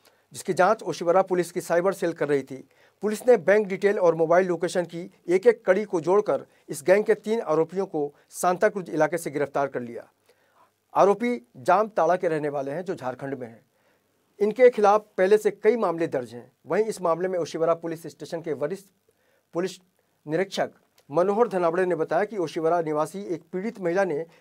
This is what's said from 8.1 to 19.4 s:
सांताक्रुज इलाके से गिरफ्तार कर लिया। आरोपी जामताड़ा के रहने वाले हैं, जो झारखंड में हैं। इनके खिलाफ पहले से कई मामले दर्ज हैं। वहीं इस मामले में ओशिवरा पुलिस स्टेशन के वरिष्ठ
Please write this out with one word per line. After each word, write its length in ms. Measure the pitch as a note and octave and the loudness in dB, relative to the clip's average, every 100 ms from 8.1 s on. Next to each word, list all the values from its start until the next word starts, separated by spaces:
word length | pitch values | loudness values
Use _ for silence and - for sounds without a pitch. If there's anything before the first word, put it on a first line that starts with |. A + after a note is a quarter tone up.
| - _ | -8 _
सांताक्रुज 600 | - F3+ F3+ G#3+ G3+ F3 | -4 -2 2 0 0 -4
इलाके 280 | D#3+ D3+ E3 | 0 0 0
से 140 | E3 | -4
गिरफ्तार 360 | C#3+ C#3+ D3 C#3 | -4 -2 -2 -4
कर 120 | C3+ | -4
लिया। 320 | A#2+ A#2 - _ _ _ _ _ _ _ _ D3 | -10 -12 -18 _ _ _ _ _ _ _ _ 4
आरोपी 520 | F#3 G3 A#3+ A#3+ - C#3 | 4 4 -2 -4 -8 -6
जामताड़ा 580 | B2 F3+ A3 - E3 F3+ | 0 2 2 0 0 2
के 120 | F3+ | 0
रहने 220 | D#3 D3 | -2 -2
वाले 220 | C#3+ C#3 | -4 -6
हैं, 140 | D3 F#3 | -6 -8
जो 100 | D#3+ | -8
झारखंड 380 | B2+ B2 C#3 | -8 -8 -8
में 140 | C3+ A#2+ | -10 -10
हैं। 180 | A2+ _ _ _ _ _ _ _ - | -18 _ _ _ _ _ _ _ -4
इनके 300 | G#3 G#3 B3 | -2 6 6
खिलाफ 380 | B3 G3+ G#3 G#3+ - | 8 4 4 0 0
पहले 200 | F#3 G#3 | 4 4
से 140 | G#3+ | 2
कई 260 | G3 G#3+ A#3 | 0 2 2
मामले 300 | G3+ E3 E3 | 0 -2 -2
दर्ज 260 | C#3+ A#2+ | -4 -6
हैं। 180 | A#2+ A#2 _ B2+ | -12 -18 _ -4
वहीं 180 | F3 A3 | -2 -2
इस 160 | F#3+ | -2
मामले 260 | F3 E3 F#3 | -2 -2 -2
में 120 | F#3 | -4
ओशिवरा 340 | D3+ E3 E3 | -4 -2 0
पुलिस 340 | E3 E3+ D#3+ D#3+ | 0 -4 -10 -12
स्टेशन 340 | - D3 E3 | -16 -12 -10
के 120 | D#3+ | -8
वरिष्ठ 320 | C3+ A#2 F#3+ - _ _ _ _ _ | -6 -6 -8 -14 _ _ _ _ _